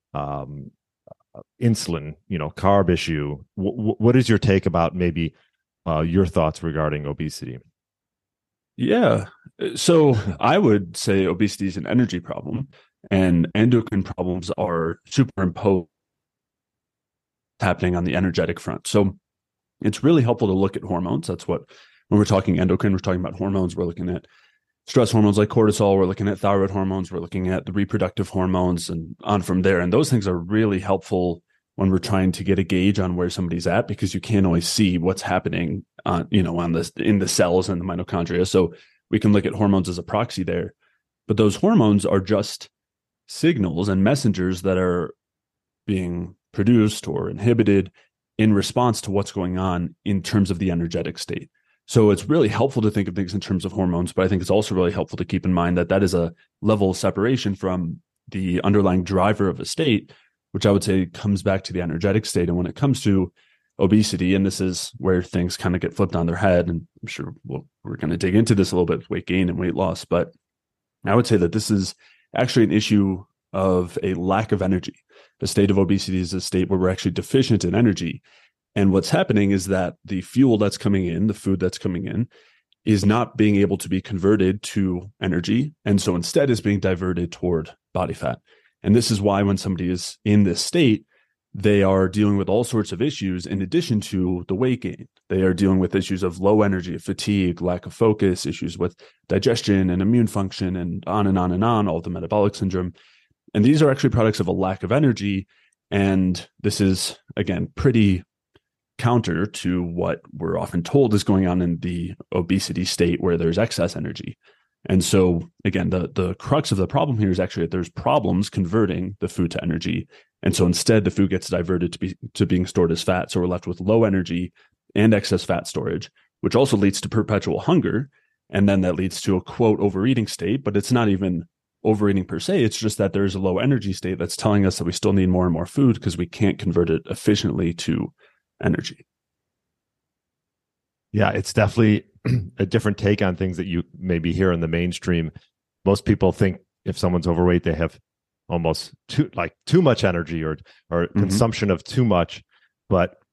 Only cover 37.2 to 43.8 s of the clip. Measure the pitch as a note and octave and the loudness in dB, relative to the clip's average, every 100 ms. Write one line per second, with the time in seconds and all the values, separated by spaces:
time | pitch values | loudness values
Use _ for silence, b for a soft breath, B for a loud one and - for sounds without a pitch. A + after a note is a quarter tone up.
37.2 | F2+ - F2+ F#2 F#2 F2+ F#2 F2 F2 F2 | 0 0 2 2 0 -4 -4 -6 -4 -4
38.2 | E2+ F2 F#2 F#2 E2+ B B B - G#2 | -2 -2 0 2 0 B B B -4 0
39.2 | G#2+ G#2 F2+ - G2+ G2 F2 F2 E2+ G#2 | 4 4 2 0 2 2 0 -6 -4 -4
40.2 | - - F2 F2 - - _ _ _ _ | -4 -6 -6 -4 -6 -12 _ _ _ _
41.2 | - G#2 G#2+ G2 F#3+ A3+ G#2+ G2+ - G2 | -4 2 2 2 2 4 4 4 2 0
42.2 | F#2 G#2 G#2 - - _ _ _ _ _ | 0 -2 -2 -8 -18 _ _ _ _ _
43.2 | - - D#3+ C#3+ F#2 D#2+ | -20 -2 0 2 0 -2